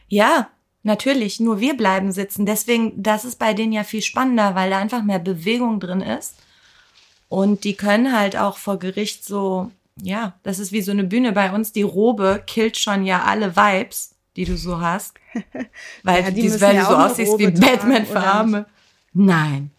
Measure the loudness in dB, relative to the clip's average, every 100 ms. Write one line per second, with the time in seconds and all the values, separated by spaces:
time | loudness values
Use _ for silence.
0 | _ 2 4 4 0 _ _ _ -2 0
1 | 0 0 0 -2 -2 0 0 0 0 0
2 | -2 -4 -6 -4 -2 -2 0 0 -2 -2
3 | -2 -2 -4 -4 -2 0 -2 -2 -4 -6
4 | -6 -2 0 2 2 0 0 0 -2 -2
5 | -2 -2 -2 -4 -2 -2 -2 -2 -4 -4
6 | -4 -6 -8 -18 _ _ _ _ _ _
7 | _ _ _ -2 0 0 -2 -4 0 2
8 | 2 2 0 0 -4 -4 -6 -6 -6 -6
9 | -6 -8 -8 -4 -2 -4 -6 -12 _ -14
10 | -8 -6 -6 -8 -8 -8 -6 -4 -2 -2
11 | 0 0 0 0 0 -2 -4 -2 -2 2
12 | 2 2 2 0 -2 -2 -2 -2 -2 0
13 | 0 0 0 0 0 2 4 2 -2 -8
14 | -14 _ _ -8 -6 -6 -6 -4 -4 -4
15 | -8 -18 _ -12 -10 -12 -14 -14 -20 -6
16 | 0 2 2 0 0 4 4 6 4 4
17 | 4 2 0 2 4 6 6 6 4 2
18 | 2 0 2 2 2 -2 -4 _ _ _
19 | _ 2 4 4 2 -2 -6